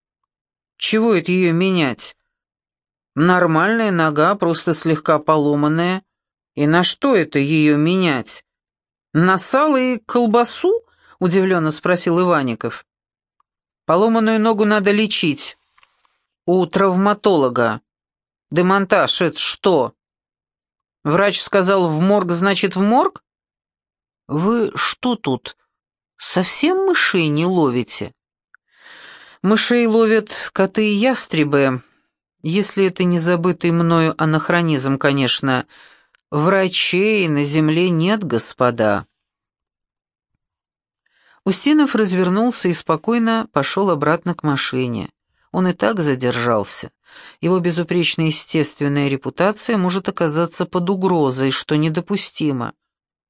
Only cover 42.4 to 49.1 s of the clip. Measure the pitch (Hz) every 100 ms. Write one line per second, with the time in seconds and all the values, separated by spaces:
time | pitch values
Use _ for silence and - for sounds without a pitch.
42.4 | 247 - 175 160 - 156 - 233 226 226
43.4 | - 143 139 196 196 151 147 170 175 170
44.4 | 151 135 - 127 123 113 - _ _ _
45.4 | _ 180 185 180 214 208 147 131 123 120
46.4 | 120 110 95 - - _ _ - - -
47.4 | 165 185 175 165 165 175 160 - 160 151
48.4 | - 160 143 - 143 143 143